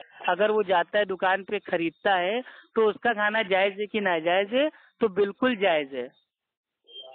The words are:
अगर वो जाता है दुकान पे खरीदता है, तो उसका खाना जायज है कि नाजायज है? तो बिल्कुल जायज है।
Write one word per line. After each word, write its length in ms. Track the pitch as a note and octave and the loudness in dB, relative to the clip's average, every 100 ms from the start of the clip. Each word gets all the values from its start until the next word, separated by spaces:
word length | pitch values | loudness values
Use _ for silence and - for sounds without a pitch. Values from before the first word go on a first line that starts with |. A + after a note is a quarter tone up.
| - - - | -16 -6 -2
अगर 220 | F3 G#3+ | 0 2
वो 120 | G#3+ | 2
जाता 340 | F#3 F3+ F3 G#3 | 2 0 2 0
है 60 | G3+ | -2
दुकान 380 | F#3 F#3 G3 | -2 -2 -2
पे 140 | F#3 G3+ | -2 -8
खरीदता 540 | - F3 E3 - G#3 F#3 | -4 -4 -4 -4 0 0
है, 240 | F3+ A#3 B3 - - | 0 -4 -6 -14 -6
तो 140 | A3+ G#3+ | 0 2
उसका 240 | - A#3+ | 2 -2
खाना 280 | G#3 G#3 A3 | 0 0 0
जायज 360 | G3 F#3+ G3+ G3 | 0 2 2 -2
है 60 | G#3 | -6
कि 140 | G#3+ | -2
नाजायज 520 | G3 E3 E3 F3+ G3+ | 0 0 2 0 0
है? 140 | B3 D4+ - - _ | 0 -2 -4 -18 _
तो 80 | A3+ | -2
बिल्कुल 420 | F#3 G3+ - B3+ A3 | 0 -2 0 -2 2
जायज 380 | F#3+ D#3 C#3 | 2 2 0
है। 140 | C3+ B2 - _ _ _ _ _ _ _ - - | -6 -8 -12 _ _ _ _ _ _ _ -20 -20